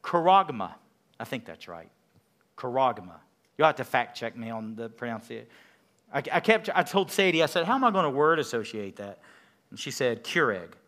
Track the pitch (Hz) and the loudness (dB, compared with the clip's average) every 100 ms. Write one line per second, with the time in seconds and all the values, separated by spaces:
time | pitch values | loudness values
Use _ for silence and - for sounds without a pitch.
0 | - 175 170 196 175 120 90 - _ _ | 0 2 6 6 4 -6 -8 -12 _ _
1 | _ _ 117 127 110 80 - 85 82 _ | _ _ -10 -10 -10 -18 -16 -16 -18 _
2 | _ _ _ _ _ - 127 127 131 110 | _ _ _ _ _ -10 -4 2 2 0
3 | 90 80 _ _ _ - 156 143 123 131 | -12 -20 _ _ _ 4 4 4 -2 -2
4 | 117 - 117 120 113 113 110 110 113 113 | -2 -6 -10 -8 -10 -10 -10 -10 -12 -10
5 | 120 113 - 113 117 - _ _ _ _ | -8 -8 -10 -16 -16 -20 _ _ _ _
6 | _ 139 135 170 170 220 - 170 175 196 | _ -6 -2 0 4 2 2 0 2 0
7 | 185 - 190 160 156 180 170 262 247 190 | 0 2 2 4 2 0 0 2 4 4
8 | 156 135 151 165 135 117 104 107 98 90 | 0 4 4 4 0 -4 -4 -8 -10 -10
9 | 101 98 - - _ _ _ 98 - 120 | -14 -14 -20 -20 _ _ _ -12 -10 -2
10 | 127 117 - 175 135 95 85 - | -2 -2 -4 0 0 -2 -8 -20